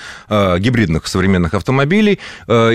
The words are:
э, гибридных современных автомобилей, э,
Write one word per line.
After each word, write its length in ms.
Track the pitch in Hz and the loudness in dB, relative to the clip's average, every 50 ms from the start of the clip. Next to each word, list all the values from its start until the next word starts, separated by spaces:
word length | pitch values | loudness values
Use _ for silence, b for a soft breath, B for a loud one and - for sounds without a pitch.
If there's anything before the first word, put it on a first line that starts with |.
| B B B B B B | B B B B B B
э, 300 | 107 107 101 92 90 87 | -2 0 2 2 0 0
гибридных 480 | 98 123 120 117 107 82 80 78 - - | 0 0 0 2 0 0 0 -2 -4 -4
современных 460 | - 95 90 95 98 90 87 85 - | -4 -2 0 2 2 0 0 0 -2
автомобилей, 640 | 98 85 - 131 139 143 143 180 208 220 208 196 - B B B B B B | -4 -4 -2 -2 0 0 0 2 2 2 2 0 -2 B B B B B B
э, 240 | 113 117 113 113 117 | 2 2 2 2 2